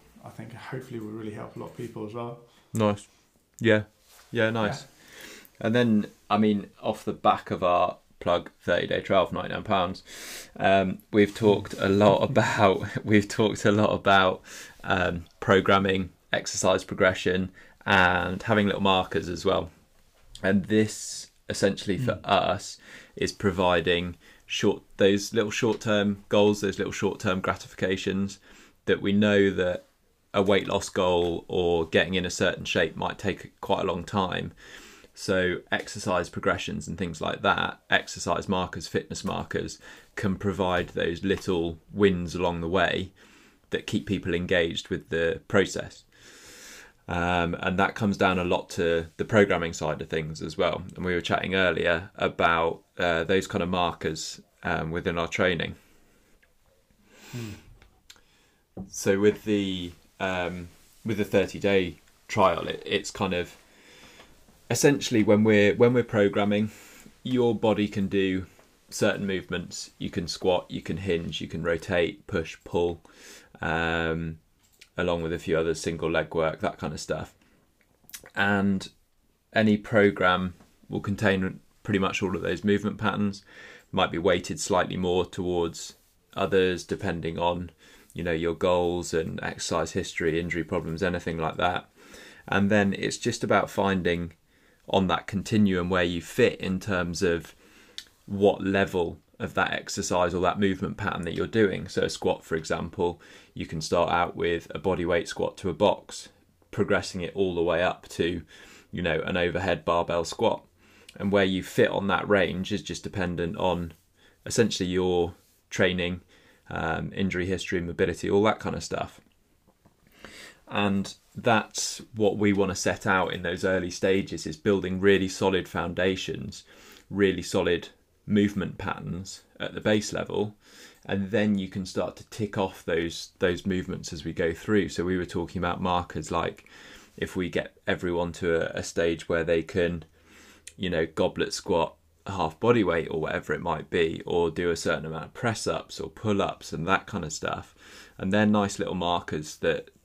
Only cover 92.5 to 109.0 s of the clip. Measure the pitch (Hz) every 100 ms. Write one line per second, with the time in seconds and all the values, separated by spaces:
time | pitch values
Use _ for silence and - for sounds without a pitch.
92.5 | 98 98 107 98 95 104 - 120 - 113
93.5 | 104 - - 98 95 85 85 85 - _
94.5 | _ _ _ - 98 92 82 - 98 -
95.5 | 110 101 92 87 92 87 85 - - 110
96.5 | - 95 92 - 92 87 82 92 85 -
97.5 | - - - - - - _ - 98 101
98.5 | - 95 98 98 92 85 80 _ - 95
99.5 | 95 92 71 - - 95 90 90 87 87
100.5 | 101 101 95 98 - 101 - 85 90 90
101.5 | 113 101 92 87 - 92 - 95 - -
102.5 | 82 76 85 85 - 87 82 - - -
103.5 | - 85 80 78 87 82 85 85 87 85
104.5 | 82 - - 95 90 85 87 - - 87
105.5 | - 95 80 101 - - - - _ _
106.5 | _ _ - 98 95 - 92 85 - 95
107.5 | 85 85 82 92 - - - 85 87 -
108.5 | - - - _ 87